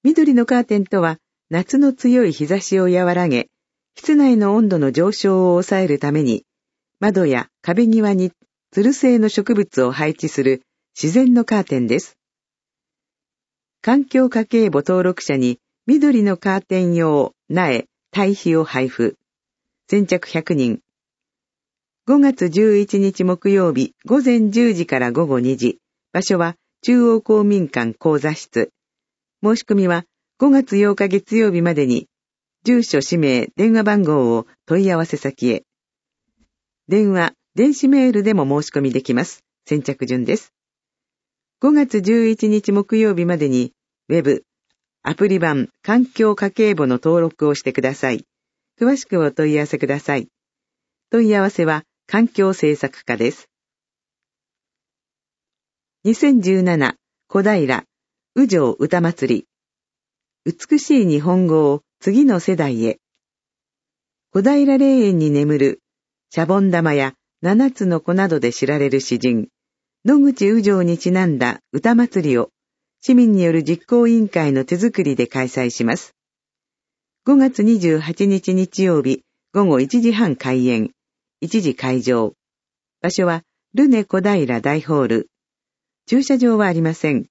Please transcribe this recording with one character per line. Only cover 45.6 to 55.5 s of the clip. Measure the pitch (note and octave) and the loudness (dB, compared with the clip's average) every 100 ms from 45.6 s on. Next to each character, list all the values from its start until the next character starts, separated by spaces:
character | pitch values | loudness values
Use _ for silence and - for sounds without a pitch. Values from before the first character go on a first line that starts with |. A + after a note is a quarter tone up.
| - _ | -4 _
環 | - A#3 B3+ | -2 0 0
境 | - G#3+ | 0 -2
家 | G3+ G3 | 0 -4
計 | G3 G#3+ | 0 -2
簿 | F3 C3+ | 0 -2
の | |
登 | B2 D#3+ E3+ | -2 0 0
録 | E3 - D3+ | -2 -2 -4
を | |
し | C#3+ | -2
て | C3+ | -4
く | B2+ | -4
だ | B2+ | -6
さ | C#3 C3+ | -4 -6
い。 | A#2+ - _ _ _ _ _ | -6 -10 _ _ _ _ _
詳 | A#3 C#4 | -2 -2
し | |
く | - F#3 | -2 -2
お | D3 | -2
問 | D3 D3+ | -2 0
い | D3+ | 0
合 | |
わ | D3 | -2
せ | D3+ | -4
く | C3+ | -4
だ | C#3+ | -4
さ | - C#3+ | -4 -6
い。 | - _ _ _ _ _ _ _ _ | -6 _ _ _ _ _ _ _ _
問 | A#3 A3 | 0 2
い | |
合 | G#3 | 2
わ | F#3+ | 0
せ | - | -2
は、 | D#3+ D#3 _ _ _ | -2 -4 _ _ _
環 | G#3 A#3 | -2 0
境 | - F#3+ | 0 -2
政 | F#3 D3+ D3 | 0 -2 -2
策 | C3+ - | -6 -10
課 | - A2+ | -10 -4
で | A#2 | -4
す。 | - _ _ _ _ _ _ _ _ _ _ _ _ _ _ _ _ _ _ _ _ _ | -6 _ _ _ _ _ _ _ _ _ _ _ _ _ _ _ _ _ _ _ _ _